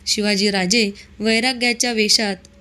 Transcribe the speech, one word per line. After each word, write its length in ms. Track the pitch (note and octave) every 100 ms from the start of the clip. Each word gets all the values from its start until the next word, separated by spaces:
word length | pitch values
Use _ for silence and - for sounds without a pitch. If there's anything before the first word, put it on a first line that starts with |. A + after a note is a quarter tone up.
| -
शिवाजीराजे 840 | - G#3 G3+ G#3 G3 F3+ A#3 G3+ G3+ - -
वैराग्याच्या 720 | G#3+ A3+ B3+ B3 A#3+ A#3 B3
वेशात 420 | A3+ G#3+ - G#3 F#3+ - -